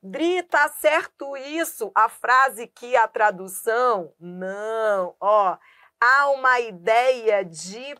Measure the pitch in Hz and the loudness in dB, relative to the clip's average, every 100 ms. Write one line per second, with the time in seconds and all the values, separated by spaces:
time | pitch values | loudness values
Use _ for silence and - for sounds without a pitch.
0 | 196 190 330 370 349 302 294 - 302 311 | -12 -4 -2 -2 -2 0 0 0 0 0
1 | 370 _ 277 277 269 311 320 - 208 - | -2 _ -12 -12 -8 -6 -6 -6 -4 2
2 | 220 - - 262 269 208 233 - 240 247 | 0 0 0 2 2 0 -14 -14 -2 0
3 | 220 - 214 190 190 190 - 226 254 214 | 2 2 0 0 -12 -8 -2 0 0 0
4 | 165 _ 175 180 185 202 214 226 220 202 | -4 _ -16 -12 -10 -8 -8 -2 0 0
5 | 180 - 190 214 196 165 _ _ _ _ | -2 -4 2 4 4 -2 _ _ _ _
6 | 240 269 285 277 262 247 233 185 175 226 | 4 4 4 2 2 2 0 -6 2 2
7 | 254 254 220 202 190 160 170 208 262 285 | 4 2 2 0 0 -10 -14 -14 -14 -16